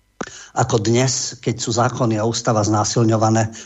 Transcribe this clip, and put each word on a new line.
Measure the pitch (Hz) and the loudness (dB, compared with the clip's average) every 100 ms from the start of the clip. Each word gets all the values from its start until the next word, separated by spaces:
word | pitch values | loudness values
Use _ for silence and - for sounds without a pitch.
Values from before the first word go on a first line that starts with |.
| _ - - - - | _ -12 -12 -14 -8
ako | - 120 120 | -2 0 0
dnes, | 104 120 131 - - - | 2 2 2 -2 -6 -6
keď | - 113 | -6 -4
sú | - | -2
zákony | 113 117 - 123 107 | 0 0 0 0 0
a | 113 | 0
ústava | 113 - 107 | -2 0 0
znásilňované | 104 107 104 123 113 110 110 110 113 - | 2 2 0 2 2 4 2 2 0 -4